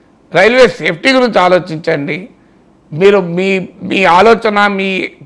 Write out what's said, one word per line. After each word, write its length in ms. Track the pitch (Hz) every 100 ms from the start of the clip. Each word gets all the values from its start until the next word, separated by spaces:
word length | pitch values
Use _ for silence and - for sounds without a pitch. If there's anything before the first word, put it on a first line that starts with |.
| _ _ _
రైల్వే 340 | 156 208 247 233
సేఫ్టీ 440 | - 160 160 269
గురించి 280 | 262 247 202
ఆలోచించండి. 880 | 185 180 160 156 165 160 143 156 208 _ _ _ _ _ -
మీరు 260 | 151 196 202
మీ, 500 | 175 170 190 190 180 -
మీ 220 | 185 -
ఆలోచన, 640 | 185 175 214 233 226 208 202
మీ 420 | 196 190 185 - -